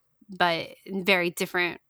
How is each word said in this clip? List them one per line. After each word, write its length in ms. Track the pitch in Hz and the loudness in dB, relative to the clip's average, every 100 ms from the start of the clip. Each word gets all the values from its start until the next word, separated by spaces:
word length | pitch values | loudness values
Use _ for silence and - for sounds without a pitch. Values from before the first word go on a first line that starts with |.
| _ _ - | _ _ -10
but 380 | 185 175 165 - - | 0 0 0 -6 -12
in 220 | - 196 180 | -8 -4 2
very 240 | 185 175 | 2 2
different 500 | - 185 180 175 - | 0 -2 0 0 -2